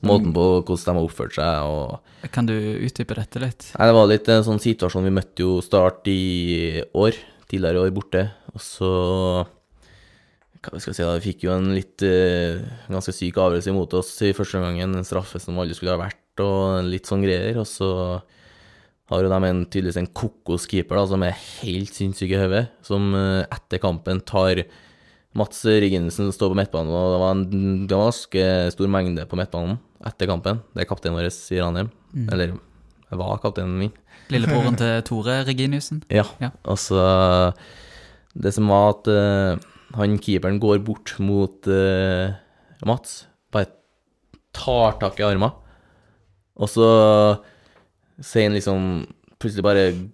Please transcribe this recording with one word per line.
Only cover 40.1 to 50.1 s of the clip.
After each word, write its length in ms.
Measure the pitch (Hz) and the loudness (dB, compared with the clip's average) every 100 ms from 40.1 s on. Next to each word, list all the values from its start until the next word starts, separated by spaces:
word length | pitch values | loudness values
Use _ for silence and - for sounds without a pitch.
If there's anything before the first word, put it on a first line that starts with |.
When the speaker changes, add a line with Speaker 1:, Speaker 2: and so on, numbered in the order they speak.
| 104 | 0
Speaker 1:
keeperen 400 | - 95 92 101 | 0 -2 0 0
går 220 | 107 101 | 2 2
bort 340 | 107 104 - - | 0 -8 -8 -4
mot, 460 | 98 101 95 - - | 0 0 0 -4 0
eh, 640 | 95 95 95 95 92 92 95 _ _ _ _ | 2 2 2 0 0 -2 -6 _ _ _ _
Mats, 420 | 101 120 - - - _ _ | -4 -2 -4 -18 -20 _ _
bare 140 | 107 95 _ _ _ _ _ _ - _ | -4 -4 _ _ _ _ _ _ -20 _
tar 460 | - - 123 113 104 | -10 -2 2 2 2
tak 200 | 101 - | -4 -2
i 20 | |
armen, 300 | 104 95 110 - - _ _ _ _ _ _ _ _ _ | 0 2 0 -2 -20 _ _ _ _ _ _ _ _ _
og 120 | 104 | -4
så 720 | - 113 113 107 107 104 104 - _ _ _ _ _ _ _ | 4 6 8 8 6 6 2 -4 _ _ _ _ _ _ _
sier 280 | 143 117 107 | -4 2 2
han 40 | 104 | 2
liksom, 480 | 95 95 95 87 - - _ _ | 0 0 0 -4 -6 -14 _ _
plutselig 240 | 117 104 | -8 0
bare 320 | 98 101 95 90 95 | 2 4 4 0 -8